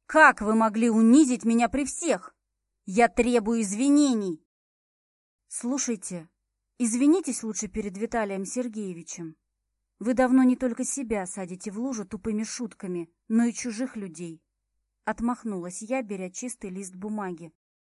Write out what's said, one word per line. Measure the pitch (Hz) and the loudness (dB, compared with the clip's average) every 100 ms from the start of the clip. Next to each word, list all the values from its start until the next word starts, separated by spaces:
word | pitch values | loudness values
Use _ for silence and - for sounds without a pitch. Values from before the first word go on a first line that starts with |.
| - | 0
Как | 311 302 - | 6 8 6
вы | 208 | 2
могли | 220 226 214 233 | 2 2 2 2
унизить | 220 226 254 285 247 | 6 8 8 8 4
меня | 220 233 233 | 2 2 2
при | 262 | 0
всех? | 277 - 339 302 - _ _ _ _ _ | -4 -4 -2 -2 -4 _ _ _ _ _
Я | - 190 233 | -4 2 2
требую | 233 240 240 214 233 | 4 2 2 2 0
извинений!» | 208 202 269 285 285 226 196 160 _ _ _ _ _ _ _ _ _ _ _ | -2 0 4 4 4 2 -2 -8 _ _ _ _ _ _ _ _ _ _ _
«Слушайте, | - 240 269 - 220 - 175 160 _ _ _ _ - | -10 -4 -4 -4 -6 -6 -12 -14 _ _ _ _ -4
извинитесь | 240 233 285 349 330 - | -2 2 4 4 2 -6
лучше | 226 214 220 | -6 -8 -8
перед | 214 208 190 | -6 -8 -6
Виталием | 226 233 208 196 | -4 -4 -4 -4
Сергеевичем. | 190 247 247 220 202 170 165 - 165 160 _ _ _ _ _ - | -6 -6 -6 -6 -10 -10 -14 -14 -14 -14 _ _ _ _ _ -8
Вы | 208 | -2
давно | 254 254 262 | 2 4 6
не | 254 254 | 6 4
только | 254 226 | 0 -4
себя | 254 - 247 214 185 | -6 -6 -4 -4 -6
садите | - 185 180 214 | -8 -10 -10 -10
в | 196 | -8
лужу | 254 233 | -6 -6
тупыми | 190 208 226 208 | -8 -8 -6 -4
шутками, | 220 - 240 - 190 175 165 _ - | -4 -8 -10 -10 -8 -8 -8 _ -4
но | 220 | 0
и | 233 | 0
чужих | - 247 214 262 233 | -2 -8 -6 -6 -8
людей», | 196 156 175 160 _ _ _ _ _ _ | -12 -10 -12 -14 _ _ _ _ _ _
отмахнулась | - 214 233 240 226 196 175 175 | -8 -4 -4 -4 -6 -6 -8 -10
я, | 214 262 | -6 -6
беря | 220 196 185 | -4 -8 -8
чистый | 185 254 - 202 | -10 -12 -10 -12
лист | 185 190 | -10 -12
бумаги. | 185 208 214 196 170 165 _ _ _ | -12 -10 -8 -8 -10 -14 _ _ _